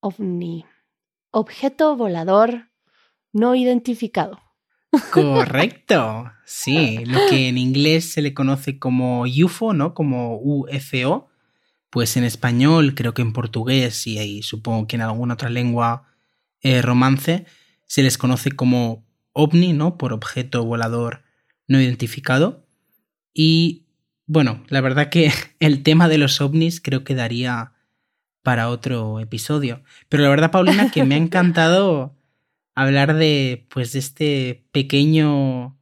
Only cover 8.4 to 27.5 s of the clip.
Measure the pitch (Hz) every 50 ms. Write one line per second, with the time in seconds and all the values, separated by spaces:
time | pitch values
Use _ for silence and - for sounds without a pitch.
8.4 | 139 135 139 135 139 - 135 135 - 131 127 127 127 123 123 123 123 127 127 143
9.4 | 170 180 170 - 226 226 208 156 139 170 170 - 160 143 127 123 120 117 117 107
10.4 | 120 143 147 139 127 - 139 135 135 - - 131 123 135 175 269 - _ _ _
11.4 | _ _ _ _ _ _ _ _ _ _ - - 117 110 - 127 123 120 110 -
12.4 | - 123 120 120 131 147 160 165 151 139 135 - 120 117 113 - 123 110 110 123
13.4 | 117 110 - 123 110 127 131 135 127 120 113 - - 117 110 104 107 101 101 104
14.4 | 107 - - 107 110 117 113 110 110 110 - 117 113 113 113 117 123 120 120 113
15.4 | - 120 117 123 120 120 117 120 117 117 117 123 _ _ _ _ _ _ _ _
16.4 | _ _ _ _ _ 135 131 123 123 127 123 123 127 131 135 135 139 - 165 190
17.4 | 170 _ _ _ _ _ _ _ _ _ - - 135 131 - - - 127 127 120
18.4 | - 143 135 - 127 127 127 123 120 117 113 113 _ _ _ _ _ _ _ 139
19.4 | 151 147 160 170 180 180 165 143 151 175 170 170 147 127 120 110 - - - 131
20.4 | 123 127 - 123 117 113 117 117 113 113 117 117 120 117 120 - _ _ _ _
21.4 | _ _ _ _ _ - 135 135 131 123 123 - 123 110 - - - - 127 135
22.4 | 160 208 - - _ _ _ _ _ _ _ _ _ _ _ _ _ _ _ -
23.4 | 156 160 160 165 165 170 170 - _ _ _ _ _ _ _ _ _ - 151 160
24.4 | 143 123 110 110 - _ 143 135 131 131 131 143 147 143 - 175 160 151 - -
25.4 | - - _ _ 170 151 143 135 139 156 156 160 175 165 156 156 147 135 - -
26.4 | 139 139 143 160 165 170 165 165 _ - 135 131 135 - 139 127 120 113 117 120
27.4 | 123 127